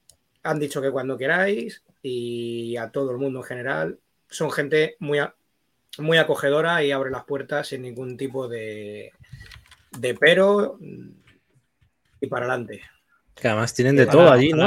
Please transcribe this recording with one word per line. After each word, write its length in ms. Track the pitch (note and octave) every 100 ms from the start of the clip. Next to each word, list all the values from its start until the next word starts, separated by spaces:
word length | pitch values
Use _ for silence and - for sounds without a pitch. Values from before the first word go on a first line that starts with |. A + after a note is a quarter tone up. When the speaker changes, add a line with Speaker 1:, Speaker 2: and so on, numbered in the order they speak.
| _ _ _ _
Speaker 1:
han 160 | E3 D#3
dicho 220 | D3 D3
que 100 | C3+
cuando 260 | C3+ C3 B2
queráis, 640 | C3+ E3+ G3 G#3+ A#3 - _ _
y 720 | C#3 B2 A#2+ A#2+ A#2 A#2 A#2 A#2
a 140 | A2+
todo 200 | C#3+ C3+
el 60 | B2
mundo 220 | C#3 C3
en 60 | A#2+
general, 540 | B2 B2 D3+ D#3+ - _ _ _
son 220 | - D#3
gente 440 | C#3+ C#3+ D#3 D#3 -
muy 180 | D3 D3
a-, 140 | C#3+ - _ _ _ _ _ -
muy 200 | D3+ E3
acogedora 640 | D#3 C#3+ C#3+ D3 E3 E3+
y 80 | D3
abre 180 | C3+ C3
las 140 | C3
puertas 460 | - C#3+ C#3 D3 C#3+
sin 120 | C3+
ningún 340 | B2+ A#2+ B2+ B2
tipo 320 | C3+ C3 B2+
de, 640 | A#2 A2 G#2+ G#2 G#2 G#2+ _ - - - - _ _ _ B2+
de 160 | B2
pero 640 | A#2 D3+ F3 F#3+ G#3 - - - - - - _ _ _ _ _ _ _ _ _ -
y 60 | B2+
para 180 | B2 B2
adelante. 360 | B2+ A2 G#2 - _ _ _ _ -
Speaker 2:
Que 120 | A#2+
además 240 | G#2+ A#2 -
tienen 200 | B2 C#3
de 80 |
Speaker 3:
Ojalá, 80 | B2 D3
Speaker 2:
todo 80 | E3+
allí, 180 | B2 C#3+
¿no? 140 | D#3